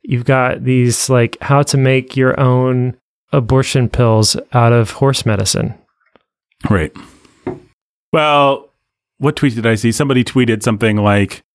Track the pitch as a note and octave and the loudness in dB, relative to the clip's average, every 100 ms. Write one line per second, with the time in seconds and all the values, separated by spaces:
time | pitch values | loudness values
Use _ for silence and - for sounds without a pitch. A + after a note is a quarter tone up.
0 | - B2 A#2+ C3 B2 - B2+ B2+ B2 A#2 | -4 -4 0 0 0 -2 -2 0 0 -2
1 | - B2+ A#2 - - C#3+ C#3+ C#3 C3 C3 | 0 0 0 -4 0 0 2 0 2 0
2 | B2+ C3+ B2+ C3 C3 B2+ B2+ B2+ B2 A#2+ | -2 -2 0 2 0 2 0 -2 -4 -8
3 | _ _ _ D3 A2+ C3 C3 C3+ A#2+ - | _ _ _ -4 0 0 0 -2 -2 0
4 | A#2+ A2 G#2+ - - B2 A#2 A#2+ A2 - | 2 2 0 -2 -2 0 4 2 0 0
5 | C#3 C3 - G#2+ G2+ - - - _ _ | -2 0 -2 -2 -2 -4 -6 -8 _ _
6 | _ _ _ _ _ _ - G2+ D2+ - | _ _ _ _ _ _ -2 -2 -2 -10
7 | - _ _ _ - - _ _ _ _ | -20 _ _ _ -14 -14 _ _ _ _
8 | _ D#3+ D3+ D3 C#3+ C#3 - _ _ _ | _ 0 2 4 2 0 -8 _ _ _
9 | _ _ C#3 D3 C#3+ A2+ A2+ A2 A#2 A2 | _ _ -4 0 -2 0 0 0 0 0
10 | C#3+ B2+ A#2+ C3+ A#2 A2+ A#2+ G#2+ A2+ G#2 | 0 0 0 0 0 0 -2 0 0 0
11 | G#2 G2+ G2 - _ | 2 2 0 -6 _